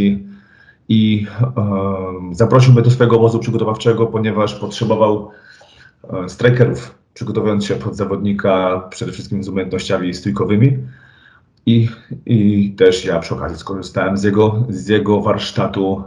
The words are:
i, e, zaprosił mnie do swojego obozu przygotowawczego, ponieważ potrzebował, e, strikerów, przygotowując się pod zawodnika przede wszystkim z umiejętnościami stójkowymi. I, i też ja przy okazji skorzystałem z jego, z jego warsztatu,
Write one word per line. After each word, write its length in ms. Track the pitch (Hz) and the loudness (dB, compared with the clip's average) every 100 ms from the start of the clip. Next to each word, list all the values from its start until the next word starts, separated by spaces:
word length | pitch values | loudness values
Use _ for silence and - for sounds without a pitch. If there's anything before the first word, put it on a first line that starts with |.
| 101 101 - - _ _ _ _ - | 0 0 -6 -20 _ _ _ _ 0
i, 380 | 110 107 107 104 - 127 123 | 2 2 0 -2 -2 -2 -2
e, 400 | 104 98 98 95 92 92 90 | -2 -2 -2 -4 -6 -8 -6
zaprosił 400 | 87 113 131 131 | 0 4 6 6
mnie 100 | 120 | 6
do 80 | - | 6
swojego 260 | - 120 117 | 4 4 4
obozu 220 | 113 113 | 4 2
przygotowawczego, 680 | 117 113 107 107 120 110 113 | -2 -2 -2 -2 0 2 0
ponieważ 480 | 110 110 101 104 | -2 -2 0 -2
potrzebował, 760 | - 104 - 110 104 107 107 101 - - - _ _ - _ - | -4 -10 -4 -2 2 2 0 -4 -18 -20 -20 _ _ -20 _ -10
e, 160 | 92 90 | -8 -8
strikerów, 680 | - 123 123 120 - - - _ | 0 2 4 2 0 -10 -20 _
przygotowując 500 | - - 104 104 101 | -12 -8 -4 -2 -2
się 100 | 101 | -2
pod 220 | 98 107 - | -4 -6 -6
zawodnika 840 | 98 98 101 98 101 92 92 92 92 | -4 -2 -2 0 2 2 0 -2 -6
przede 220 | - 90 | -10 -10
wszystkim 320 | - - 98 | -10 -8 -8
z 40 | 98 | -6
umiejętnościami 640 | 95 92 92 - 95 90 | -6 -4 -6 -4 -4 -4
stójkowymi. 640 | 87 104 98 92 104 131 - - - - _ _ _ _ _ - | -6 -4 -2 0 4 4 2 -6 -16 -20 _ _ _ _ _ 0
I, 220 | 117 113 - - - - | 2 2 -4 -16 -12 -2
i 440 | 117 101 104 101 | 2 4 2 0
też 320 | - 92 - | 2 4 4
ja 140 | 92 85 | 0 -4
przy 160 | - | -4
okazji 240 | - 78 82 | -6 -6 -8
skorzystałem 580 | - 98 92 - 92 98 | -10 -10 -8 -4 -2 0
z 60 | |
jego, 440 | 104 101 107 107 123 | 2 4 4 2 -2
z 200 | 92 92 | -4 0
jego 320 | 107 98 104 | 0 2 2
warsztatu, 840 | 107 101 - - 98 101 95 98 | 2 -2 -4 -4 -4 -2 -2 -4